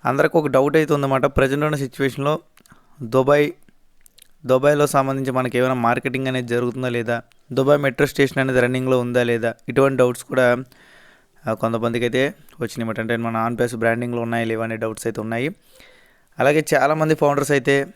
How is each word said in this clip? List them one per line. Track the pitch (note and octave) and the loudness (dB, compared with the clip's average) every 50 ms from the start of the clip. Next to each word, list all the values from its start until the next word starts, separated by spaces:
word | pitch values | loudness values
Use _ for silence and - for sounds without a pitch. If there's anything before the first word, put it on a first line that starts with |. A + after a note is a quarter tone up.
| - | -2
అందరికీ | B2+ C3 C#3 D3+ D#3 - E3+ | -2 0 2 0 2 2 2
ఒక | D3+ C#3+ | 0 4
డౌట్ | - C3 C#3 D3 C#3+ | 2 2 2 4 2
అయితే | D#3+ D#3 C#3+ D3+ | 2 2 2 0
ఉందన్నమాట. | C#3+ C#3 C3+ C3+ C3 C#3 | 0 0 0 0 0 0
ప్రజెంట్ | D3 - - C3+ C3 C#3 C#3+ D3 | 0 2 2 2 2 0 0 0
ఉన్న | D3+ D3+ | -2 -2
సిచ్యువేషన్‌లో | C#3 C#3 B2+ - - C#3 C3 A#2+ C3+ C#3 C#3+ D#3 D#3 _ _ _ _ _ _ - _ _ _ _ - | -2 -4 -8 -4 -2 -2 -2 -2 -2 -2 -2 -2 -4 _ _ _ _ _ _ -20 _ _ _ _ -14
దుబాయ్, | B2+ A2 A#2+ C3 C3 C3+ D3 D3 D3 D3 - _ - - _ _ _ _ _ _ _ - _ - - _ - _ - | -10 0 0 2 4 4 4 4 2 0 -2 _ -20 -20 _ _ _ _ _ _ _ -20 _ -20 -20 _ -20 _ 0
దుబాయ్లో | A#2+ B2+ C3 C3+ D3 D3+ D3 D3 | 2 2 4 4 4 4 4 2
సంబంధించి | C#3+ - C#3 C3+ C3+ C3+ C3+ C3 C3+ | 2 2 2 2 2 -2 -2 -2 -2
మనకి | B2 B2+ B2+ B2+ A2+ B2 | -2 -2 -2 0 0 0
ఏమైనా | B2+ B2+ C3 | 2 2 0
మార్కెటింగ్ | B2+ A#2 A#2 B2 B2+ - C3+ B2 C3 C3 | 0 2 2 0 0 -2 -4 -4 -2 -4
అనేది | C3 B2+ B2+ B2 A#2 | -2 -2 -4 -4 -2
జరుగుతుందా | A#2 A#2+ B2 B2 A2+ B2+ B2+ B2+ | -2 -2 -2 -2 -4 -4 -4 -4
లేదా, | A#2+ A#2+ A#2 A2+ A#2 A#2 - _ _ _ _ _ | -2 -2 -2 -2 -4 -4 -6 _ _ _ _ _
దుబాయ్ | B2+ C3 C3+ C#3 D3 D3 | -2 0 4 4 4 4
మెట్రో | C#3+ C3+ B2 - D3+ | 2 -2 0 0 -2
స్టేషన్ | C#3+ - - C#3 C3 - C#3+ | 0 2 0 0 0 2 -2
అనేది | C3 C3 B2+ B2+ | -2 2 2 2
రన్నింగ్‌లో | B2 B2 B2+ B2+ B2+ C3 C3 B2+ | 2 2 0 -2 0 0 0 0
ఉందా | A#2+ B2 A#2+ B2 | 0 0 0 0
లేదా, | A#2+ A#2+ A#2+ A#2 A#2 A#2 A2 _ _ - | 2 2 0 0 -2 -4 -4 _ _ -4
ఇటువంటి | B2+ C3 C3+ C#3 C3+ | 0 2 2 2 4
డౌట్స్ | B2+ B2+ B2 B2 - - | 2 2 2 2 -4 -8
కూడా, | _ - C3 B2+ B2 A#2+ B2 C3 _ - _ - _ - - - - _ _ _ _ _ _ - | _ 0 2 4 4 2 0 -4 _ -20 _ -20 _ -20 -20 -20 -20 _ _ _ _ _ _ -6
ఆ, | B2 A2+ | -6 -4
కొంతమందికి | - - A2+ A2+ A2+ A2+ A#2 A#2 A#2 A#2+ | -2 -2 -2 -2 -2 -2 -2 -2 -2 -2
అయితే | A#2+ A2+ C3 C3+ D3 G#3 _ - - - - | 0 0 0 -2 -2 -4 _ -20 -20 -10 -10
వచ్చినాయన్నమాట. | B2 A2+ - - A2+ A2+ A2 - | -10 -8 -6 -6 -6 -6 -6 -6
అంటే | A2+ A2+ A#2+ | -4 -4 -4
మన | A#2 A#2 A#2 A2+ A2+ A2+ | -2 -2 -4 -2 -2 -2
on | A#2+ A#2+ A2 | -2 -4 -4
pass | B2 A#2 A#2 | -6 -8 -6
బ్రాండింగ్‌లో | A2+ A2+ A2+ A2+ A#2+ B2 A#2+ A#2+ A#2+ | -2 0 0 0 0 -2 -4 -4 -4
ఉన్నాయా | A#2 A#2 A#2 A#2+ A#2 | -4 -4 -2 -4 -2
లేవా | A2+ A2+ A2 A2+ | -2 -4 -4 -4
అనే | A2+ A2+ | -6 -6
డౌట్స్ | A2+ A#2 A2+ A2 - - | -6 -6 -6 -6 -6 -6
అయితే | A2+ G#2+ A#2 | -6 -6 -6
ఉన్నాయి. | G#2+ A2 A2+ A#2 B2+ D#3+ G#3+ _ _ _ _ _ - - _ _ _ _ _ _ _ _ _ - | -6 -6 -4 -4 -4 -6 -8 _ _ _ _ _ -20 -20 _ _ _ _ _ _ _ _ _ -2
అలాగే | A#2 C#3 D3 D#3 D3+ - D#3+ | 0 2 2 2 0 0 0
చాలామంది | C#3 C3 C#3+ D#3 D#3 D#3 D#3 D#3 D3+ | 2 2 2 2 0 2 0 2 2
ఫౌండర్స్ | D#3 C#3+ C#3+ C#3+ C3 C3 D3 | 2 2 2 2 0 2 0
అయితే | C#3 B2 C#3+ C#3 C#3 C#3 F3+ - | 0 2 2 2 2 0 -4 -10